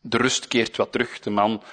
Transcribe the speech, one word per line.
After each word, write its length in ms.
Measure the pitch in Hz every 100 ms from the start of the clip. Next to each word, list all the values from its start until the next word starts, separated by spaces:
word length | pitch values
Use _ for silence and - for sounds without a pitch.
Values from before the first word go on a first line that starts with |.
De 160 | - 113
rust 300 | 127 - -
keert 300 | 120 113 -
wat 140 | 101
terug. 280 | 117 - -
De 100 | 110
man 340 | 104 104 107 -